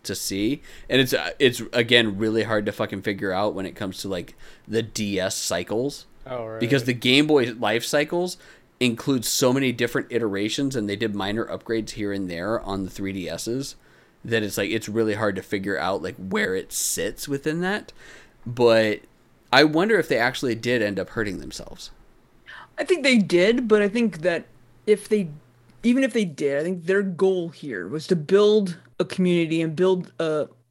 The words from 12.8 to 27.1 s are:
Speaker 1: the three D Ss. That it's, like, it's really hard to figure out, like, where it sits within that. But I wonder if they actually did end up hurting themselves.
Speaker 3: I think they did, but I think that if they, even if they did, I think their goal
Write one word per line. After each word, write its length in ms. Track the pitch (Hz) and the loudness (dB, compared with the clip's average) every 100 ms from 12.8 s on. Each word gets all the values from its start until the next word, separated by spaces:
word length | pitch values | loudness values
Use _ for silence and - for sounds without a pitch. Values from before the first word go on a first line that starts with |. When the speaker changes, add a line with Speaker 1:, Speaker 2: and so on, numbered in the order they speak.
Speaker 1:
the 60 | 92 | -6
three 240 | - 98 | -6 -6
D 160 | 95 82 | -6 -6
Ss. 460 | 82 - 127 139 - _ _ _ _ 120 | -6 -6 -6 -8 -14 _ _ _ _ -4
That 180 | 113 | -2
it's, 140 | 104 98 | -2 -2
like, 120 | 101 | -2
it's 200 | 107 107 | -2 -2
really 240 | 107 110 101 | 0 0 0
hard 200 | 107 95 | -2 -2
to 60 | |
figure 360 | - 104 98 87 | -4 -4 -2 -2
out, 240 | 87 98 | -2 -2
like, 140 | 90 - | -6 -10
where 380 | 95 110 101 95 | -4 -2 -2 -2
it 180 | - | -6
sits 540 | - - - 95 - - | -6 -4 -4 -6 -6 -6
within 340 | 139 156 160 | -6 -4 -4
that. 300 | 185 208 - - - - - _ 120 | -4 -6 -8 -20 -20 -20 -20 _ -8
But 560 | 120 120 113 110 104 - _ _ _ _ | 2 6 6 4 -2 -8 _ _ _ _
I 100 | 127 | 6
wonder 340 | 151 156 214 208 | 6 4 2 2
if 80 | - | 2
they 100 | 127 | 2
actually 380 | 120 131 135 113 | 0 0 -2 -2
did 260 | 120 123 | 0 0
end 180 | 104 98 | 0 -2
up 100 | 90 | -4
hurting 280 | 117 104 90 | -4 -4 -6
themselves. 520 | - - - - - - - _ _ _ - - - - | -10 -14 -14 -16 -18 -20 -20 _ _ _ -20 -20 -12 -4
Speaker 3:
I 60 | |
think 200 | 285 349 | 0 2
they 140 | 277 240 | 6 4
did, 500 | 185 175 190 240 233 | 6 6 6 4 4
but 140 | 214 | 4
I 60 | 202 | 4
think 320 | 226 233 165 | 2 0 0
that 240 | 175 165 - - _ _ - | -2 -2 -6 -20 _ _ 2
if 220 | 208 - | 2 2
they, 220 | 214 170 147 - _ _ - | -2 -2 -8 -20 _ _ -2
even 200 | 233 247 | 2 2
if 100 | 269 | 2
they 120 | 233 190 | 2 0
did, 340 | 139 143 143 | 0 0 0
I 40 | |
think 220 | 165 185 165 | -2 -2 0
their 160 | 196 | 0
goal 480 | 196 | 0